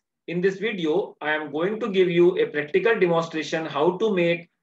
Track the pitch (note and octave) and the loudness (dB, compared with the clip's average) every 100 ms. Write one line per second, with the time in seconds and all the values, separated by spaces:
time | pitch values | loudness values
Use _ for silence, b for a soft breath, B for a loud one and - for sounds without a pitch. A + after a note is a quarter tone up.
0 | _ _ - F3 F#3+ F#3+ A3 G3 D#3 E3+ | _ _ -8 -2 0 0 -4 -2 0 0
1 | - - D3+ D#3 D3 D3 F#3 A3 A#3 F#3+ | -2 -6 -4 -4 -4 -4 -2 -2 -2 2
2 | F3 E3+ F3 D3 D3+ D3 D3 F#3+ A3+ G#3+ | 2 4 4 4 0 -2 -2 0 2 2
3 | F3+ E3 E3 D#3 D3 E3 D#3 C#3+ E3+ F3+ | 2 2 -2 -6 -4 -6 -4 0 0 2
4 | A3 F3+ E3+ E3+ - _ | 0 0 0 -2 -6 _